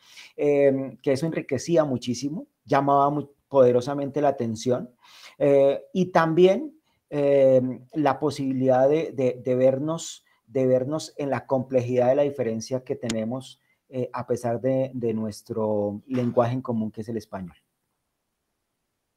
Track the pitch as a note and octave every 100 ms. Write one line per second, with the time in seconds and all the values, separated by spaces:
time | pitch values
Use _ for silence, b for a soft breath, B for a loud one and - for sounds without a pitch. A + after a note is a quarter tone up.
0 | b b b - D3 C#3+ C#3 C3+ C3+ -
1 | C#3+ C3 D#3+ E3 - B2+ - E3+ D3 B2
2 | B2 A#2+ C#3+ F3+ C#4+ _ G#2 C#3 C#3 C#3
3 | C#3+ D3 C3+ _ _ C#3 B2 A#2+ B2 C#3+
4 | C#3 D3 C#3+ C3+ A#2 G#2+ B2+ B2+ A3+ _
5 | b b b - C#3+ C#3 C#3 - - F#3+
6 | F3+ E3+ D#3+ D#3+ F#3 A3 D4+ - _ _
7 | _ D3 C#3+ C#3 C3 C3 B2+ B2 - D#3+
8 | C#3 C3 D3+ C#3 C3+ C3 C3 B2+ C#3 D#3
9 | D#3 B2+ B2+ B2+ B2+ B2+ C3 C3 D3+ E3
10 | - - _ _ _ C3 C3 B2+ C3 D#3
11 | - - C#3+ B2 - C3 A#2+ C3 A#2+ B2
12 | B2 C#3 D3 C#3 A2+ A2+ - C3 C3 B2+
13 | A#2 A2+ A2 C3 C3 - _ _ _ B2+
14 | B2 B2+ A#2+ A#2+ A#2+ A#2 B2+ C3 C3 C3
15 | A#2 A2 A2 - - A2 G#2+ G#2+ G#2 G#2
16 | - B2+ A#2+ A#2+ A#2 C3 B2+ A2+ A2 A2+
17 | A2 A2+ - G2 F2+ - _ _ _ _
18 | _ _ _ _ _ _ _ _ _ _
19 | _